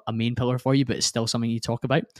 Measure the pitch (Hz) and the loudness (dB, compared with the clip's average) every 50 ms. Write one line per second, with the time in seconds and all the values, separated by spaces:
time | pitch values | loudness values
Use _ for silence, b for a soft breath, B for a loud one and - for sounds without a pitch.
0 | - - 117 110 113 117 120 - 127 123 127 127 - 131 139 139 139 120 113 - | -4 -6 -2 0 0 0 0 0 0 0 0 0 2 2 4 4 4 2 0 -2
1 | - - - 120 117 113 - 117 117 117 113 113 - - 117 120 - 127 131 165 | -2 -2 -2 -2 -2 -2 -2 -2 -2 0 -2 -2 -2 -4 -4 -4 0 0 2 0
2 | - - B B | 0 -2 B B